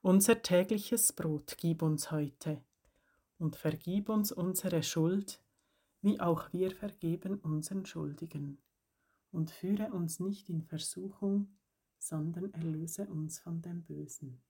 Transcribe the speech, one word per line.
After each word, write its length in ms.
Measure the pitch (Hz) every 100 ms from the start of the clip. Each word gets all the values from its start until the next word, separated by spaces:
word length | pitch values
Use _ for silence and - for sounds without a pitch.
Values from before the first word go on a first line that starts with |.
Unser 420 | 190 190 196 226
tägliches 680 | - 180 185 214 208 233 -
Brot 440 | - 165 151 - -
gib 260 | 170 165
uns 280 | 160 151 -
heute 500 | 156 143 - - 147 - _ _ _ _ _ _ _
und 160 | 160
vergib 540 | 156 160 160 - 190 202
uns 240 | 214 208
unsere 500 | - 180 185 185 170
Schuld, 580 | 160 - 160 190 196 - _ _ _ _ _ _
wie 180 | 202 208
auch 340 | 170 160 -
wir 200 | 175 185
vergeben 640 | 185 208 - 170 170 190 196
unseren 480 | 160 156 156 196 190
Schuldigen. 720 | 165 151 147 165 151 143 139 _ _ _ _ _ _ _
Und 220 | 175 160
führe 400 | - 180 202 214
uns 260 | 190 170 -
nicht 300 | 185 202 -
in 140 | 165
Versuchung, 920 | 160 156 - - 190 - 202 196 202 _ _ _ _ _
sondern 520 | - 156 156 170 190
erlöse 520 | 165 165 156 165 - 202
uns 300 | 160 156 -
von 220 | - 170
dem 220 | 170 175
Bösen. 560 | 165 147 151 - 135 123 _